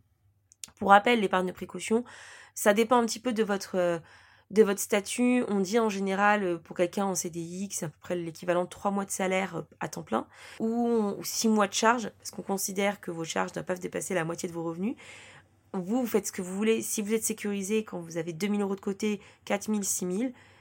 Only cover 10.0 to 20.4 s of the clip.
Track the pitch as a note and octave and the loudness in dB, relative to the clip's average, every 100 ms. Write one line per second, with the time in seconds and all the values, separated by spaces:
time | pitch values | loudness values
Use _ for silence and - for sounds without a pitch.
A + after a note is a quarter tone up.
10 | E3 A3 - - - - A3+ A#3 A#3 A#3 | -4 -4 -4 -14 -16 -6 -2 0 2 2
11 | G#3 G3 E3+ - A3+ G#3+ G3 - A3 B3 | 2 -2 -6 0 4 4 4 4 2 2
12 | G#3 - - - F3+ G3 - F#3+ G3 G3 | 0 -10 -16 -10 -4 -4 -4 0 -2 -2
13 | - E3 D#3+ F#3+ F#3 E3+ D#3+ F3+ F3+ F3 | -8 -8 -4 -2 -2 -4 -6 -6 -4 -6
14 | D#3+ F#3 D#3+ E3+ F#3 E3 E3 E3 G3+ D4+ | -2 -2 -2 -4 -6 -6 -6 -4 -4 -4
15 | - - - - _ _ _ F#3+ F3+ A#3+ | -12 -20 -20 -20 _ _ _ -8 -2 0
16 | A#3+ A3 - - F3+ F#3+ A3 A3+ A3 - | 2 0 -2 -8 -6 -2 2 2 0 -4
17 | G3+ A3 A3 G#3+ G#3 G3+ F#3+ A3 G#3+ F3+ | -2 0 0 -4 -4 -4 -2 -2 -2 -8
18 | E3 E3 E3 D#3+ G3+ G#3 G3 G3 - G3 | -8 -6 -6 -2 0 0 0 -2 -4 -2
19 | G#3+ G3+ - - - G3+ G#3 G#3+ G3 - | -2 -4 -8 -14 -4 -4 -2 -2 -2 -4
20 | F3+ F#3 B3+ B3 | -2 -2 -4 -6